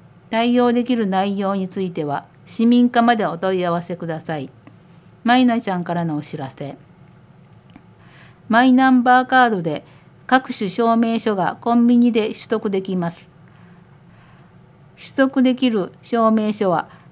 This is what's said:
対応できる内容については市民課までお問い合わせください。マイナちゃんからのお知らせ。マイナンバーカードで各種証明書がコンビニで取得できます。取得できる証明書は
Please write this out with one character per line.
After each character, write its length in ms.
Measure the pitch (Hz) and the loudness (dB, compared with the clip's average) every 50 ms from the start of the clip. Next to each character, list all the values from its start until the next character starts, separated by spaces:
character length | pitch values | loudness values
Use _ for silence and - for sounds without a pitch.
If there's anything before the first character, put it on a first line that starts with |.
| - - _ _ _ - | -20 -20 _ _ _ -6
対 300 | - 226 233 240 240 247 | -2 -2 0 2 2 2
応 120 | 247 240 | 2 2
で 120 | 233 247 240 | 2 0 0
き 100 | 240 247 | 0 -2
る 100 | 233 220 | -2 -2
内 320 | 190 190 190 196 202 196 196 | 0 0 0 -2 -2 -2 -4
容 180 | 202 190 202 | -4 -2 -2
に 120 | 196 190 185 | -4 -4 -6
つ 140 | - 202 | -6 -6
い 100 | 190 180 | -8 -6
て 140 | 170 170 151 | -6 -6 -6
は 200 | 147 139 - - - _ - - | -6 -6 -6 -8 -12 _ -20 -20
市 200 | - - - 226 | -10 -4 0 2
民 240 | 233 240 247 240 240 | 4 4 4 4 2
課 120 | 247 247 | 2 2
ま 140 | 226 233 240 | 2 2 2
で 100 | 214 196 | 2 0
お 120 | 156 165 170 | -2 -4 -4
問 220 | 190 190 190 185 | -4 -2 -2 -2
い 60 | 180 | -2
合 80 | 175 170 | -2 -2
わ 80 | 175 | -4
せ 160 | 170 - 175 170 | -4 -6 -10 -10
く 100 | 175 165 | -8 -8
だ 140 | 160 160 | -10 -8
さ 160 | - - 160 151 | -8 -8 -8 -8
い。 120 | 131 - - - - - - - _ _ - - - - - _ - | -8 -12 -14 -20 -20 -20 -20 -20 _ _ -20 -20 -20 -20 -16 _ -2
マ 140 | 233 240 254 | 2 2 4
イ 80 | 254 | 4
ナ 160 | 247 233 226 | 2 2 0
ち 80 | 226 202 | -2 -4
ゃ 80 | 185 180 | -4 -4
ん 60 | 170 | -4
か 100 | - 170 | -4 -4
ら 120 | 175 170 | -4 -4
の 100 | 165 151 151 | -4 -4 -6
お 40 | |
知 160 | 147 - - 147 | -8 -8 -10 -10
ら 120 | 135 131 | -10 -12
せ。 280 | - - 147 139 - - - - - - - - - - - - - - - - - - - - - - - - - _ - - - - - - - _ - - | -12 -12 -14 -14 -14 -16 -20 -20 -20 -20 -20 -20 -20 -20 -20 -20 -20 -20 -20 -20 -20 -20 -20 -20 -20 -20 -20 -20 -20 _ -20 -20 -20 -20 -20 -20 -20 _ -4 0
マ 140 | 220 233 254 | 2 4 4
イ 100 | 262 254 | 6 6
ナ 160 | 254 262 262 | 4 4 4
ン 140 | 254 254 233 | 4 4 4
バ 220 | 254 247 254 254 | 4 4 4 4
ー 20 | 254 | 2
カ 180 | 262 254 247 | 2 4 4
ー 40 | 240 | 4
ド 120 | 220 185 | 2 0
で 240 | 160 165 151 - - - - - _ _ - - _ | -4 -4 -6 -8 -10 -14 -20 -20 _ _ -20 -20 _
各 280 | - 254 262 262 - 247 | 0 0 0 0 -2 -8
種 160 | - 220 190 | -8 -6 -6
証 260 | - - 233 233 226 226 | -4 -2 0 2 2 2
明 220 | 233 226 226 220 | 0 0 -2 -2
書 160 | - 226 208 | -2 -2 -2
が 220 | 190 170 - - - | -2 -2 -4 -4 -4
コ 140 | - 233 233 | -2 0 2
ン 120 | 240 233 240 | 2 4 4
ビ 100 | 247 240 | 4 4
ニ 140 | 240 240 | 4 4
で 180 | 214 226 214 - | 2 0 -2 -2
取 100 | - - - - | -4 -8 -8 -6
得 200 | 226 214 - 214 | -6 -4 -4 -4
で 120 | 196 190 | -4 -4
き 140 | 190 190 185 | -4 -4 -4
ま 160 | 185 170 170 | -4 -4 -6
す。 180 | 170 - - - - - - - - - - - - - - - - - _ - - - - - - - - - - - - _ _ _ - - _ - | -8 -10 -16 -20 -20 -20 -20 -20 -20 -20 -20 -20 -20 -20 -20 -20 -20 -20 _ -20 -20 -20 -20 -20 -20 -20 -20 -20 -20 -20 -20 _ _ _ -20 -20 _ -18
取 160 | - - - | -18 -6 0
得 280 | - 269 262 269 269 254 | 0 0 2 2 2 2
で 120 | 262 247 | 2 2
き 140 | 247 262 254 | 2 0 0
る 220 | 220 208 175 - - - | 0 0 -2 -4 -8 -16
証 300 | - - - 233 226 220 | -10 -6 -2 0 2 2
明 220 | 220 220 214 208 208 | 2 2 0 -2 -2
書 160 | - 208 190 | -2 0 0
は 180 | 170 - - - - - - - | 0 0 -2 -6 -12 -20 -20 -20